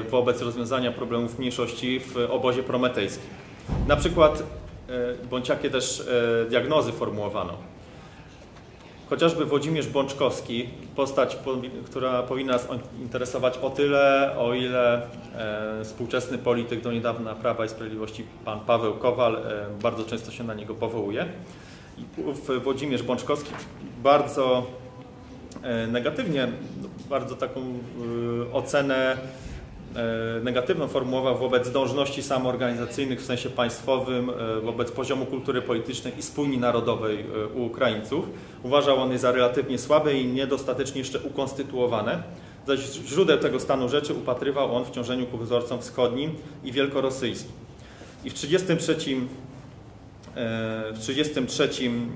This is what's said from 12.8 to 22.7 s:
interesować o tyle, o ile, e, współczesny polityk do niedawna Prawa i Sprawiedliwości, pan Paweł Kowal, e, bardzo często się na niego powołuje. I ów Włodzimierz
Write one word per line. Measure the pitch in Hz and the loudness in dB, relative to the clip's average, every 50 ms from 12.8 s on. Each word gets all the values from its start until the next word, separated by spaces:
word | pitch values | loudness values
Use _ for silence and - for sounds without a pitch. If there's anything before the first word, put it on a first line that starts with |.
| - - - 120 | -8 -10 -10 -10
interesować | 131 117 131 123 123 120 - 127 127 127 127 | -8 -4 -4 -4 -2 -2 0 2 2 2 2
o | - 135 131 | 2 -2 -2
tyle, | - - 143 143 143 139 139 139 139 135 139 139 - | 2 2 4 6 6 8 8 8 8 6 4 4 2
o | - 120 120 123 | 2 2 2 2
ile, | 127 127 123 127 127 123 120 120 120 120 - - - - - - | 2 0 2 2 4 6 6 4 2 0 -4 -10 -14 -14 -12 -8
e, | 117 110 107 104 107 107 107 110 110 110 | -6 -4 -4 -4 -4 -4 -4 -4 -6 -6
współczesny | 107 - - 123 110 - 127 120 - 131 | -8 -6 -6 -4 0 0 0 0 -2 -4
polityk | 117 - 123 120 120 117 117 120 107 | -2 2 2 2 2 0 -2 -4 -4
do | - 120 | -2 -2
niedawna | 117 117 113 117 113 120 113 110 107 | -2 0 0 0 -2 -2 -4 -6 -4
Prawa | 107 - 120 110 113 110 | -2 0 0 2 2 -2
i | 107 | -4
Sprawiedliwości, | - - 113 107 110 107 110 107 - - 110 - - - - | -4 -6 -8 -8 -6 -6 -6 -6 -8 -10 -12 -12 -12 -10 -8
pan | 113 107 104 | -6 -6 -2
Paweł | - - 117 110 117 107 104 | 2 4 4 4 4 2 0
Kowal, | - 127 123 - 127 123 113 110 | 2 2 2 4 4 4 4 4
e, | - - 110 107 104 104 101 104 101 | 2 -2 -4 -4 -4 -6 -6 -4 -2
bardzo | 107 117 113 113 110 | -2 -2 0 -2 -4
często | - 120 113 - - | -6 -6 -8 -8 -8
się | - - 120 | -10 -8 -6
na | 113 107 | -6 -6
niego | 104 104 107 110 | -6 -8 -8 -6
powołuje. | - 120 113 113 113 101 101 107 131 175 170 - - - - - - - - - - - - - | -4 -2 -2 -2 -2 -2 -2 -2 -2 -4 -4 -6 -12 -14 -16 -16 -18 -18 -18 -18 -18 -18 -18 -16
I | - - - - - | -14 -14 -12 -8 -6
ów | 156 147 139 - - - 131 123 117 | -4 -4 -4 -4 -2 -2 -2 0 0
Włodzimierz | 135 | 0